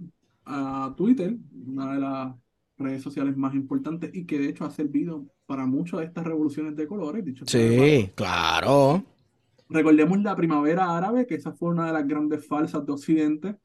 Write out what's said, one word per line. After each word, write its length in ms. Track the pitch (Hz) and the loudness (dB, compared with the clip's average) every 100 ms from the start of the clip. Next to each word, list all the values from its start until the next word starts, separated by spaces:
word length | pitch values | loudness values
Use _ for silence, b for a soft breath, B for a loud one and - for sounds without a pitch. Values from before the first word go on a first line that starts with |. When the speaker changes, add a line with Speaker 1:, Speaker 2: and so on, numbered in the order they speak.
| 160 _ _ _ | -10 _ _ _
Speaker 1:
A 500 | - 139 135 135 135 135 | -10 -6 -6 -6 -6 0
Twitter, 400 | 202 262 180 233 - - 123 | 2 2 0 -6 -10 -18 -12
una 260 | 135 135 | -8 -6
de 60 | 139 | -4
las 340 | 135 135 131 123 _ _ _ - | -4 -6 -8 -12 _ _ _ -10
redes 260 | 135 135 | -8 -6
sociales 340 | 151 - 139 135 | -8 -4 -4 -2
más 180 | 135 | -2
importantes, 560 | 139 131 139 147 165 165 | -2 -2 -4 -4 -8 -8
y 120 | 190 170 | -10 -6
que 120 | 147 | -2
de 100 | 143 | -2
hecho 160 | - | -4
ha 60 | 147 | -8
servido 560 | - 147 143 170 156 139 _ - | -6 -2 -2 -2 -6 -12 _ -10
para 200 | 135 131 | -4 -2
muchas 340 | 139 170 185 | -2 -2 -4
de 60 | 165 | -6
estas 180 | - | -6
revoluciones 520 | 165 160 151 - 156 147 | -4 -2 -2 -2 -6 -6
de 100 | 151 | -6
colores, 380 | 208 151 208 | -6 -6 -6
dicho 220 | 165 127 - | -8 -10 -2
sea 160 | 127 | 2
de 80 | 113 | 4
Speaker 2:
Sí, 0 | |
Speaker 1:
paso. 380 | 120 143 147 98 - | 6 6 6 2 -4
Speaker 2:
claro. 880 | 92 87 82 82 85 143 139 175 - _ _ _ _ _ - | -2 0 2 2 4 6 6 4 -2 _ _ _ _ _ -4
Speaker 1:
Recordemos 520 | 160 156 156 156 196 | 2 6 8 8 4
la 140 | 208 175 | 2 0
primavera 600 | 165 147 147 175 185 170 | 2 2 2 2 2 0
árabe, 300 | 190 247 247 | 0 0 0
que 80 | 156 | -4
esa 160 | 160 | -6
fue 180 | - 175 | -6 -2
una 160 | 170 160 | 0 0
de 60 | |
las 120 | 160 143 | 0 0
grandes 400 | 147 151 151 - | 0 -2 -2 -4
falsas 380 | 147 160 - | -2 -2 -2
de 80 | 147 | -4
Occidente, 640 | 139 - 160 151 151 190 208 | -4 0 2 2 0 -4 -10